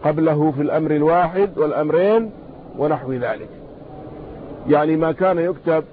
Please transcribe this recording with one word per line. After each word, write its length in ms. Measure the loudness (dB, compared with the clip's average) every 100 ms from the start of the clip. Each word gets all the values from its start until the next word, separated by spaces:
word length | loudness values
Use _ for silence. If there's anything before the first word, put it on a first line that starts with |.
قبله 480 | 0 2 2 4 2
في 100 | 2
الأمر 300 | 0 0 0
الواحد 640 | 2 4 4 2 2 0 2
والأمرين 720 | 0 0 2 2 4 2 0 -10 -18 -18 -16 -4
ونحو 360 | -2 -2 -4
ذلك، 360 | -4 -4 -6 -8 -18 -20 -20 -18 -18 -16 -16 -16 -16 -14 -12 2
يعني 280 | 2 4 2
ما 140 | 0
كان 260 | 2 0 2
يكتب 460 | 0 -2 0 0 -2